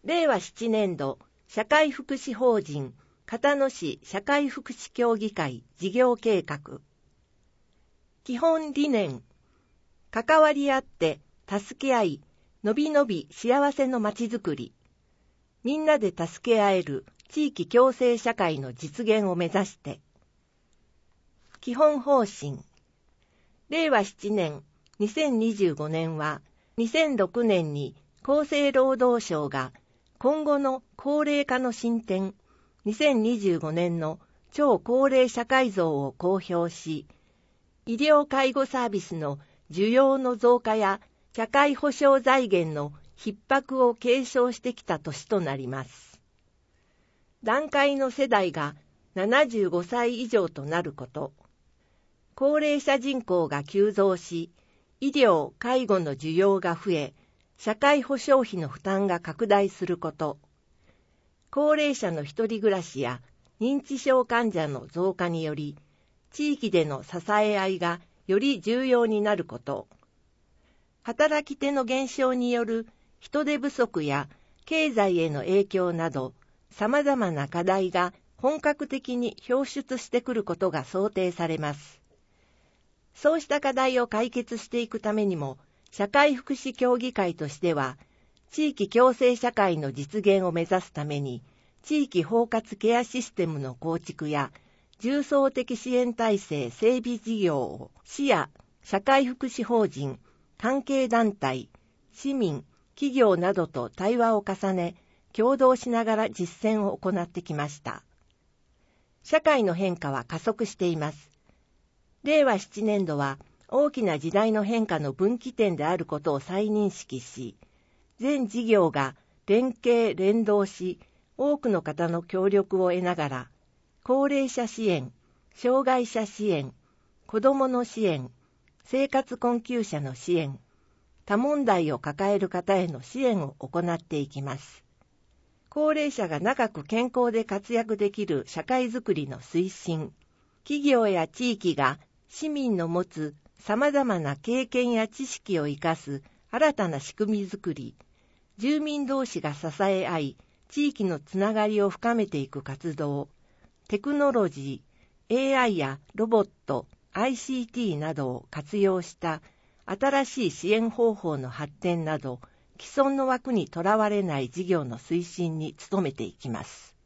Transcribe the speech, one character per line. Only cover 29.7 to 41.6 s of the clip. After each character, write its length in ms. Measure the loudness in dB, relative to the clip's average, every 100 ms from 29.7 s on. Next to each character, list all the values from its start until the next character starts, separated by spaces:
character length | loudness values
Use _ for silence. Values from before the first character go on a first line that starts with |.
| -12 _ _ _ _
今 260 | 0 0
後 160 | 0 0
の 240 | 0 -4 _
高 300 | -8 -2 0
齢 200 | 2 0
化 140 | 0 -2
の 140 | -2
進 280 | -2 -2 -2
展、 320 | -2 -4 -4 -10 _ _ _ _
二 100 | -8
千 260 | 2 4 4
二 200 | 2 0
十 180 | 0 0
五 140 | -2
年 260 | -2 0 -2
の 220 | -4 -8 _ _ _
超 260 | 0 2 2
高 300 | 2 2 4
齢 200 | 4 4
社 160 | 0
会 280 | 0 2 2
像 340 | 2 0 0 -4
を 80 | -2
公 180 | 0
表 380 | 0 0 -2 -2
し、 340 | -4 -8 -8 -10 _ _ _ _ _ _ _
医 100 | -8 0
療 280 | 6 4 4
介 240 | 0 2
護 120 | 0
サ 200 | -2 -2
ー 60 | -2
ビ 100 | -2
ス 160 | -6 -6
の 240 | -6 -8 -14 _ _
需 180 | 0 4
要 280 | 6 6 4
の 180 | 0 2
増 240 | 4 4
加 160 | 2 0
や 240 | 0 -2 _ _ _
社 140 | -8 0
会 260 | 4